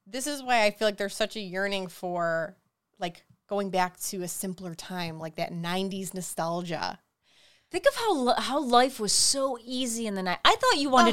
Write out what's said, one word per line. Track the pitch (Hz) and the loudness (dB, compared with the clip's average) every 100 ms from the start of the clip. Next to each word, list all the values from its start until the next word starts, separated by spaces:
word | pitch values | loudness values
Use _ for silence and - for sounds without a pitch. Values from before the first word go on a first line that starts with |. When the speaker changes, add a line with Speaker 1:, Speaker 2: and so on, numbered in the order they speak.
| 196 | _
Speaker 1:
this | 247 285 | -8 -6
is | 285 | -4
why | 254 240 | 2 4
I | 208 | 4
feel | 202 214 | 2 -2
like | 202 | -2
there's | 196 - | -4 -2
such | 220 | -4
a | 226 | -4
yearning | 190 185 196 196 180 | -8 -4 -2 -2 -6
for, | - 185 175 170 165 156 - _ _ _ - | -8 -6 -2 0 0 -4 -10 _ _ _ -8
like, | 175 - _ _ - | -8 -8 _ _ -6
going | 202 196 | -4 -2
back | 180 180 - | 0 0 -2
to | - 196 | -8 -6
a | 175 | -6
simpler | - 190 180 185 | -6 -8 -8 -10
time, | 165 - 180 165 160 | -12 -10 -8 -8 -8
like | 160 165 | -10 -6
that | 165 | -6
nineties | 175 170 180 190 190 185 | -6 -4 -2 -2 -4 -8
nostalgia. | 185 175 - 165 170 175 156 90 - _ _ _ _ _ _ _ | -8 -8 -4 -2 -2 -4 -4 -4 -6 _ _ _ _ _ _ _
Speaker 2:
Think | 359 554 | 2 2
of | 508 | 4
how | 453 | 2
li-, | 302 240 226 | 2 2 2
how | 220 277 | 2 0
life | 262 240 262 - | 4 6 6 2
was | 208 | 0
so | - - 269 269 240 | 2 2 2 -2 -4
easy | 233 254 254 226 226 | -6 -4 -4 -4 -4
in | |
the | 190 | -4
ni-, | 185 175 | -4 2
I | - | 4
thought | 453 508 339 | 4 4 2
you | 285 | 4
wanted | 254 233 | 6 6